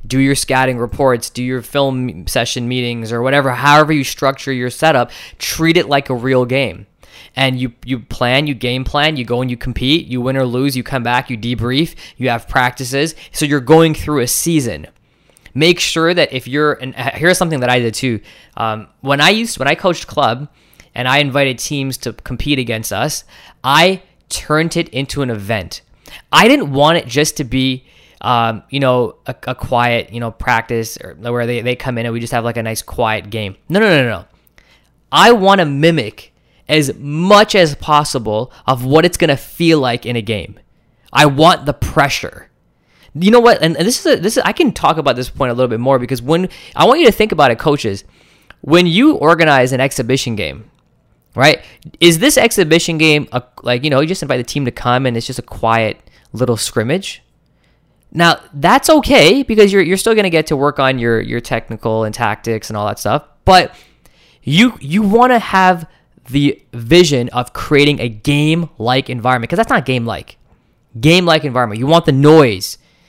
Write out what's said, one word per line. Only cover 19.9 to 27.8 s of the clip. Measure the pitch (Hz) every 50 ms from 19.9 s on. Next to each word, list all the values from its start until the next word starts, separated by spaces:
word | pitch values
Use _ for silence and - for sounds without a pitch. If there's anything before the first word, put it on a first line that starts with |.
| 170 - -
club | - - 147 139 110 117 127 147 - _ _ _ _ _ _ _ _ _
and | - 123
I | 127 135 143
invited | 147 139 123 143 139 135 123 -
teams | - - 151 143 135 135 127
to | - - 120 104
compete | - - - 127 113 - 147 147
against | 131 127 117 113 113 110 -
us, | 101 98 127 151 - - - _ - - - - _ _ -
I | 131 139 156 170 185 190 185 _ _ _ _ _ _
turned | - - - - 151 156 165 165 -
it | 170 165 -
into | - 127 139 - - 143
an | 135 123
event. | 117 104 98 98 117 104 87 - - - _ _ _ _ _ - - - _ _
I | - 151 196
didn't | 233 285 285 220 143
want | 135 135 143 156 165 170
it | -
just | 123 117 143 147 147 -
to | - 147
be, | 113 123 131 131 131 127 127